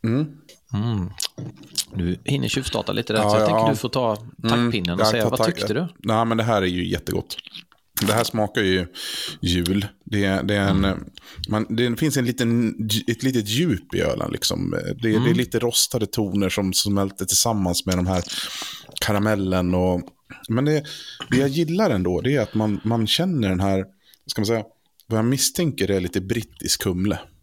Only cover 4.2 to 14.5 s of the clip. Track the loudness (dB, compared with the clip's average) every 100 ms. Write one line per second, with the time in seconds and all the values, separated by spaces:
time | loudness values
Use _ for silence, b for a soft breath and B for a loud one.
4.2 | -6 -6 0 2 2 0 -2 2 2 4
5.2 | 2 2 0 0 -2 -2 -2 -4 0 2
6.2 | 2 2 2 2 2 0 -2 -2 -2 -4
7.2 | -4 -12 -14 -20 -20 _ _ -2 2 2
8.2 | 0 0 -2 0 2 2 0 B B B
9.2 | B B 0 0 2 0 -2 -10 -4 0
10.2 | 0 0 0 2 4 2 2 -2 -8 -18
11.2 | B B -4 -4 -2 -2 0 0 0 0
12.2 | -2 0 0 2 0 -2 -2 -2 -2 -2
13.2 | 0 0 0 0 2 0 -2 -2 0 0
14.2 | -4 -2 -2